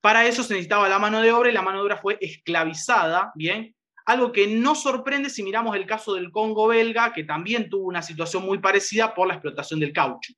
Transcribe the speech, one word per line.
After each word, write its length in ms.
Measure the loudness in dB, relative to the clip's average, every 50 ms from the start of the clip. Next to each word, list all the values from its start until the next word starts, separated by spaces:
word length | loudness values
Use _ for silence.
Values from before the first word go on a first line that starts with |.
Para 240 | _ 6 6 6 4
eso 180 | 4 2 0 -2
se 120 | -2 -4
necesitaba 340 | -4 -2 0 2 2 2 4
la 100 | 2 2
mano 220 | 2 0 0 4
de 100 | 4 4
obra 200 | 4 6 4 4
y 20 | 2
la 80 | 2
mano 160 | 0 -2 -2
de 80 | -2 -2
obra 140 | -2 -2 -2
fue 180 | -2 -4 -2 -2 -4
esclavizada, 1080 | -10 -10 -12 _ -2 0 0 0 0 -4 -8 -2 2 2 2 2 2 2 0 -2 -2 -6
¿bien? 400 | -8 -4 -4 -4 -4 -6 -12 _ _ _ _ _ -14 _
Algo 260 | 0 2 2 2 0 4
que 140 | 2 2
no 280 | 2 2 2 2 2 2
sorprende 540 | 2 0 -2 -2 -2 -2 -4 -4 -2 -4 -4
si 140 | -8 -8 -8
miramos 340 | -4 -4 -2 -2 -2 -4
el 80 | -4 -4
caso 300 | -4 -6 -6 -4 -6 -6
del 160 | -6 -6 -6
Congo 380 | -4 -2 -2 -2 0 2 2 4
belga, 440 | 4 4 2 2 2 0 0 0 0
que 120 | -4 -8
también 440 | -6 -6 -6 -4 -4 -4 -4 -4 -4
tuvo 180 | -4 -4 -4
una 140 | -4 -6 -6
situación 460 | -8 -8 -8 -6 -6 -4 -4 -4 -2
muy 140 | -2 -4 0
parecida 540 | 2 4 2 4 2 2 0 0 0 0 2
por 140 | 0 0 0
la 60 | 0
explotación 440 | -4 -6 -8 -8 -8 -8 -6 -4 -2
del 140 | -2 -2 0
caucho 400 | 0 0 0 -2 -8 -14 -18 -20